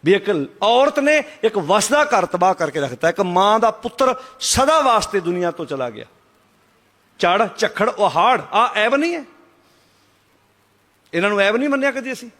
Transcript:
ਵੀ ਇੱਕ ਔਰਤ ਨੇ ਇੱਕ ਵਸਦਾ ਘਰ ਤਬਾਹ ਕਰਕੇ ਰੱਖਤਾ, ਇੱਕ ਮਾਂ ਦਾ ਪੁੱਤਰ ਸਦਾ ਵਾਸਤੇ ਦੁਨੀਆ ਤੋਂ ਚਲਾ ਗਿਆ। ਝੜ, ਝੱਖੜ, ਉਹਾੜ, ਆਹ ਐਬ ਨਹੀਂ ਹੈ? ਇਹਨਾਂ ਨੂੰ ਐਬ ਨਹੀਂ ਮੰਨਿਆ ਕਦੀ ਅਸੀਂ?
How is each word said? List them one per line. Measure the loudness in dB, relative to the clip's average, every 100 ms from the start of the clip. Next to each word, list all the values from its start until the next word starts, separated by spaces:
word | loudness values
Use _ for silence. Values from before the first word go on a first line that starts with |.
ਵੀ | 2
ਇੱਕ | 0 2 -4 -4 -2
ਔਰਤ | 2 4 2 2
ਨੇ | 0 0 -2 -4
ਇੱਕ | -2 -2
ਵਸਦਾ | 0 0 2 0
ਘਰ | 2 0 0
ਤਬਾਹ | 0 0
ਕਰਕੇ | 2 -2 -2
ਰੱਖਤਾ, | -6 -2 -2
ਇੱਕ | 0
ਮਾਂ | 0 2 4 4
ਦਾ | 2
ਪੁੱਤਰ | -2 -12 0 0 0 -8 -10
ਸਦਾ | -4 0 2 4
ਵਾਸਤੇ | 4 2 0 -4
ਦੁਨੀਆ | -2 -2 -4
ਤੋਂ | -4 -8
ਚਲਾ | -6 -6
ਗਿਆ। | -8 -18 _ _ _ _ _ _ _ _ _ _ _
ਝੜ, | 0 2 0 -2
ਝੱਖੜ, | -4 -2 -4
ਉਹਾੜ, | 0 0 2 2 2 0
ਆਹ | 0 0
ਐਬ | 2 0
ਨਹੀਂ | 0 -2
ਹੈ? | -4 -10 -20 _ _ _ _ _ _ _ _ _ _ _ _ _ _ _ _ _
ਇਹਨਾਂ | -4 -2
ਨੂੰ | 2
ਐਬ | 2 0
ਨਹੀਂ | -2
ਮੰਨਿਆ | -2 -2
ਕਦੀ | -4 -10
ਅਸੀਂ? | -12 -14 _